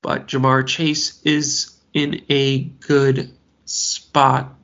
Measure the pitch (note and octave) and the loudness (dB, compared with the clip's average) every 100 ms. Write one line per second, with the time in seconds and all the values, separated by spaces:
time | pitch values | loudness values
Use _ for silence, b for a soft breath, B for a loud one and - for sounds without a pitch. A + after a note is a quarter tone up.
0 | - C#3 - C3+ C3 C3 C3 - D#3+ D3+ | -4 -6 -4 0 2 2 0 -2 -2 -2
1 | - - D3+ D3+ C#3+ - - _ _ D#3 | -6 -4 -2 0 -2 -4 -8 _ _ -4
2 | D3 - - C#3+ C#3 C3+ C3+ - - C#3+ | -4 -6 -2 0 2 -2 -4 -14 0 2
3 | C#3 B2+ - _ _ _ - - - - | 4 0 -4 _ _ _ -10 -6 -6 -8
4 | _ D3 C3+ C3 - - | _ 2 4 2 -4 -16